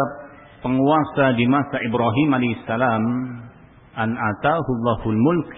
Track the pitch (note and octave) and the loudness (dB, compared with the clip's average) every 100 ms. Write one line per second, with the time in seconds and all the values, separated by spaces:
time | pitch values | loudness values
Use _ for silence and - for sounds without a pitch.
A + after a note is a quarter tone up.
0 | C3+ - - - - - B2 C3 C#3 D#3 | 2 -4 -18 -20 -20 -10 -2 2 4 2
1 | C#3+ - C3+ A#2+ A#2+ C#3 C3 B2+ A#2+ A#2+ | 2 2 2 4 2 2 0 -4 -2 0
2 | A#2 A#2 D3+ B2+ B2 G#2+ - A2+ B2+ A2 | 2 2 2 2 0 -4 -4 0 0 2
3 | A2+ B2+ B2+ A#2+ A#2+ - - - - B2 | 0 -2 -6 -10 -16 -20 -20 -20 -12 -4
4 | A2 B2 A2 G2+ C#3+ E3 C#3+ A#2+ A#2+ A2 | -4 -2 -2 -2 0 0 -2 -2 0 0
5 | A2 G#2+ C#3 F3 - | 0 2 4 2 -2